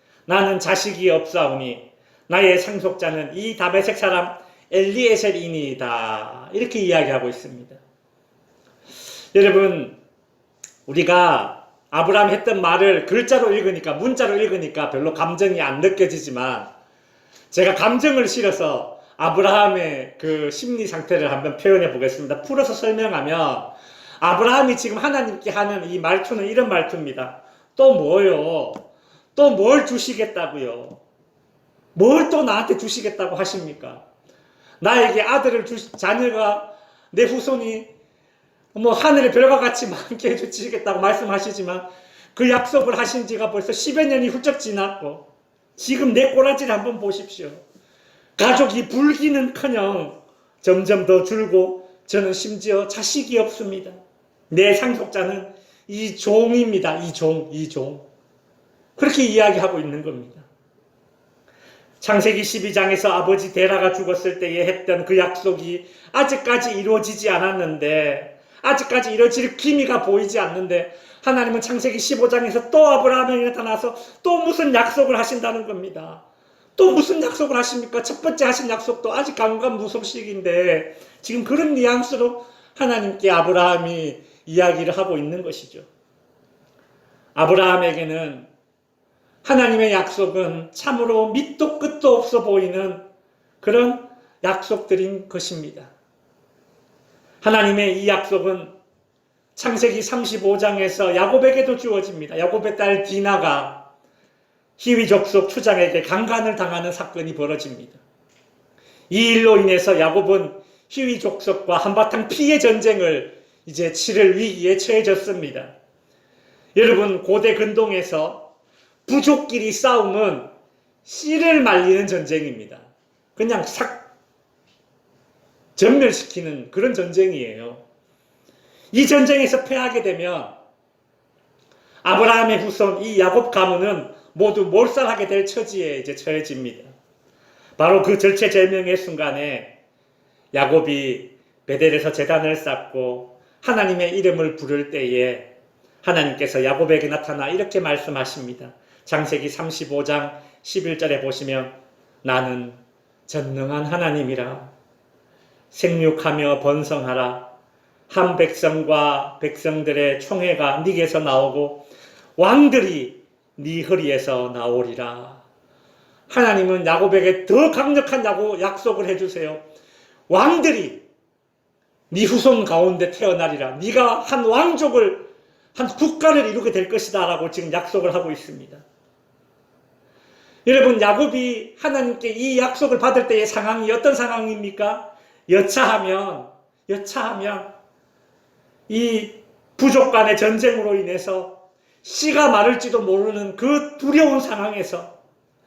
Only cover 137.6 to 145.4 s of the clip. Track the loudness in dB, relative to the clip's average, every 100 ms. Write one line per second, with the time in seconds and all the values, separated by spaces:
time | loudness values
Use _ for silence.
137.6 | _ 0 4 4 4 4 4 2 2 4
138.6 | 4 2 -2 -2 -4 -6 -6 -4 -6 -8
139.6 | -12 _ _ _ _ _ _ _ _ -2
140.6 | 2 2 2 -4 -4 -6 -10 _ _ _
141.6 | -6 2 2 2 -2 -4 0 0 0 -4
142.6 | -4 -8 -8 -6 -6 -6 -12 -20 _ _
143.6 | -2 0 0 0 -2 0 0 0 -2 -6
144.6 | -6 -6 -4 -6 -2 0 -2 -4